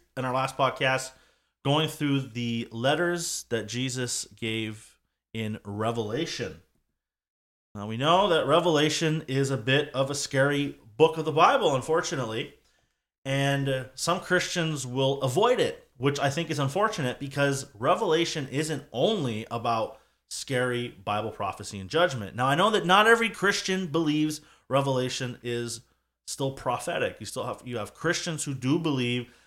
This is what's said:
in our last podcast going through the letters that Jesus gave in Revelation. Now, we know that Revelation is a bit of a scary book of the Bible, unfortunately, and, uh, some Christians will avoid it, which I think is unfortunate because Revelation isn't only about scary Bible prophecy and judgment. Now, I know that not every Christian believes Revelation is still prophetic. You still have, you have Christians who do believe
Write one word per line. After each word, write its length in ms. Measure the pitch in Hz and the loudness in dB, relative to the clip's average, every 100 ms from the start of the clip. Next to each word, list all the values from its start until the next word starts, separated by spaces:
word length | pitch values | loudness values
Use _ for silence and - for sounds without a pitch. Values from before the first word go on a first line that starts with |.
| _ - | _ -6
in 80 | |
our 100 | 127 | -2
last 220 | 127 131 - | 0 -2 0
podcast 540 | 131 - 135 131 - - _ _ _ _ | 0 2 0 0 -2 -14 _ _ _ _
going 240 | 139 147 156 | 0 2 0
through 320 | - 147 139 | -2 0 0
the 460 | 120 117 117 117 - | -2 -4 -2 -2 -4
letters 760 | 113 127 156 175 175 165 - - | -2 0 2 0 -2 -4 -8 -4
that 180 | 117 104 | -4 -4
Jesus 580 | 117 131 123 123 - - 104 | -4 -4 -4 -4 -6 -8 -8
gave 640 | 113 113 110 110 - _ _ _ _ | -6 -4 -6 -8 -18 _ _ _ _
in 240 | 113 107 107 | -8 -6 -6
Revelation. 960 | 101 101 110 117 104 123 165 - 104 - _ _ _ _ _ _ _ _ _ _ _ | -8 -4 -2 -2 -2 -4 -4 -6 -8 -10 _ _ _ _ _ _ _ _ _ _ _
Now, 120 | 107 104 | -12 -8
we 100 | 113 | -2
know 320 | 147 180 202 | 4 4 6
that 160 | 160 127 | 4 4
Revelation 800 | 160 170 151 151 151 160 156 - | 4 6 4 4 2 0 -2 -2
is 220 | 135 135 | 0 0
a 60 | 131 | 0
bit 340 | 113 139 143 | 2 2 2
of 160 | 131 135 | -2 -2
a 40 | |
scary 640 | 143 - 139 143 143 143 - - - | -2 -2 2 2 2 -2 -6 -6 4
book 220 | 160 165 | 6 6
of 60 | |
the 80 | 156 | 0
Bible, 420 | 143 196 269 185 131 | 6 6 6 4 2
unfortunately, 800 | 143 160 175 151 113 113 147 - _ _ _ _ _ _ | 0 0 0 -4 -4 -4 -8 -12 _ _ _ _ _ _
and, 440 | 135 139 139 139 135 | -4 0 2 2 0
uh, 160 | 131 120 | -2 -4
some 260 | - - 180 | -6 -2 -2
Christians 680 | - 180 - 180 160 147 123 | 2 2 2 -2 -2 -2 -4
will 340 | 127 135 139 | 0 0 2
avoid 380 | 131 139 226 254 | 0 4 4 4
it, 280 | 123 - - - | 2 -2 -14 -2
which 200 | 135 135 | 0 2
I 120 | 139 | 0
think 200 | 151 160 | 0 -2
is 80 | 147 | -2
unfortunate 640 | 135 185 208 - 127 117 | 0 2 0 0 -2 -4
because 460 | 139 143 139 135 - 101 | -6 0 0 0 -6 -2
Revelation 680 | 131 185 208 160 170 160 131 | 2 2 4 2 2 -2 -4
isn't 340 | 131 156 147 - | -4 -2 -4 -6
only 540 | 117 180 214 131 107 110 | 0 2 2 -2 -4 -6
about 480 | 117 117 113 107 - _ _ - | -4 -2 0 -2 -6 _ _ -14
scary 580 | - - 131 127 123 120 | -12 -4 -2 0 -2 -6
Bible 420 | - 95 104 107 | -8 -4 -2 -4
prophecy 480 | - 98 - 101 104 | -4 -6 -6 -10 -10
and 120 | 95 | -4
judgment. 440 | 156 175 127 98 | 0 0 0 -8
Now, 120 | 113 135 | -2 0
I 80 | |
know 160 | 147 208 | 2 4
that 160 | 208 165 | 2 4
not 200 | 190 220 | 6 8
every 220 | 233 226 | 6 4
Christian 580 | - 196 196 - 190 180 | 0 0 0 0 -2 0
believes 520 | 160 156 151 156 151 - _ - | 0 2 2 0 -2 -12 _ -2
Revelation 680 | 135 135 131 127 - 123 123 | 0 2 0 -2 -4 -6 -8
is 400 | 120 120 120 117 - _ _ _ - | -6 -4 -4 -8 -14 _ _ _ -12
still 260 | - 135 | -6 -4
prophetic. 640 | 135 131 120 - - 104 - | -4 -4 -4 -2 -2 -2 -4
You 60 | 107 | -12
still 180 | 127 | -8
have, 160 | 117 107 | -8 -8
you 120 | 127 117 | -8 -8
have 160 | 101 | -8
Christians 500 | - 160 175 175 156 | -4 -2 -2 -2 -6
who 100 | - | -6
do 240 | 139 127 165 | -4 0 0
believe 500 | 160 131 123 123 120 - | 2 0 0 -2 -4 -14